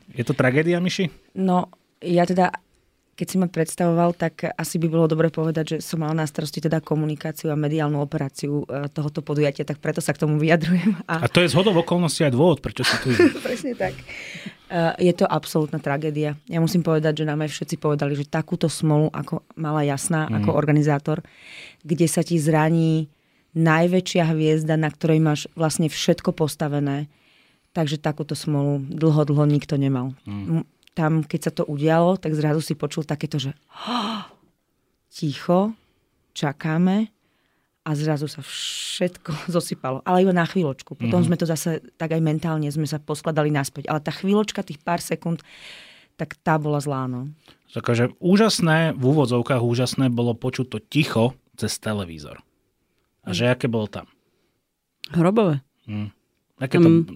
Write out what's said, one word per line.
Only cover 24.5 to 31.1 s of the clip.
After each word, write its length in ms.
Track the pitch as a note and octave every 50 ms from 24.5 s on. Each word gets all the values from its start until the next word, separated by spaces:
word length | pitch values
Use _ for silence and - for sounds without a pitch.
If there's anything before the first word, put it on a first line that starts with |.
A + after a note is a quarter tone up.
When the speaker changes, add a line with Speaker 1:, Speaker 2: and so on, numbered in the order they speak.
| D#3 D#3+ D#3 D#3 D#3+ D#3
Speaker 2:
na 80 | D#3 D3+
ktorej 300 | C#3+ - - D#3+ D#3+ D#3
máš 200 | D#3+ D#3 D3 D3 - - -
vlastne 380 | - E3 D#3 - - E3+ D3+ -
všetko 400 | - - - E3+ - - G3 E3+
postavené, 720 | - D#3+ D3 - - E3 D3 C#3+ D3 D3 C#3+ C#3 C#3+ D3+ D3 - _ _ _ _ _ _ _ _ _ _ _
takže 320 | _ F3 D#3+ C#3+ D#3 D3+
takúto 320 | - D#3 D3+ - D#3 - D3+
smolu 480 | - - - D3 C#3+ C#3+ C#3+ C#3+ C#3+
dlho, 480 | C3+ C#3 - D#3 D#3+ D#3+ D3 D#3 D3+ C#3+
dlho 160 | D3 D3 D3+
nikto 320 | D3 D3 C#3+ - - D#3 C#3
nemal. 400 | C#3 C#3 C3+ B2+ B2 C3 C3 - _
Speaker 1:
Mhm. 200 | - G2+ G2+ G2 F3 E3 E3
Speaker 2:
M-, 100 | D#3 - _ _ _ _
tam, 320 | _ - D#3+ D#3